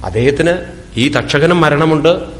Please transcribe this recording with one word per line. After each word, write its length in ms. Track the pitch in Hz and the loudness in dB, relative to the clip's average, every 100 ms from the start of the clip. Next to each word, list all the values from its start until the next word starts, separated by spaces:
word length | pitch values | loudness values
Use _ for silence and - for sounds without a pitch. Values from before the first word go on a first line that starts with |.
അദ്ദേഹത്തിന് 760 | 95 95 127 - 165 180 - - - 107 | -4 0 0 2 0 -2 -6 -18 -12 -2
ഈ 120 | 135 | 0
തക്ഷകനും 520 | 143 117 143 160 175 | 0 -2 0 2 4
മരണമുണ്ട് 580 | 156 143 160 156 156 185 180 - | 2 2 2 2 2 0 -4 -14